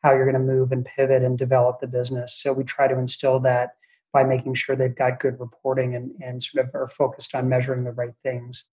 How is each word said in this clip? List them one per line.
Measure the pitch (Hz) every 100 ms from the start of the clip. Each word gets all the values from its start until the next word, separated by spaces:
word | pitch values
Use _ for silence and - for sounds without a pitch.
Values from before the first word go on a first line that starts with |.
how | 151
you're | 135 131
gonna | 131
move | 131 131 131
and | 127 123
pivot | - 135 135
and | 127 123
develop | 131 127 123 123
the | 127
business. | 127 123 131 123 -
So | 143
we | 131 131
try | - 135
to | 131
instill | 127 - 139 131
that | 127 123 123 - _ _ _
by | 139 131
making | 127 131 127
sure | - 135
they've | 127
got | 123 127 127
good | 135 127
reporting | 120 _ 135 131 123 123
and, | 127 -
and | 131 127
sort | - 143 127
of | 139
are | 127
focused | - 139 - -
on | 135 127
measuring | 127 127 127 123
the |
right | 120 120 -
things. | 135 123 120 127 -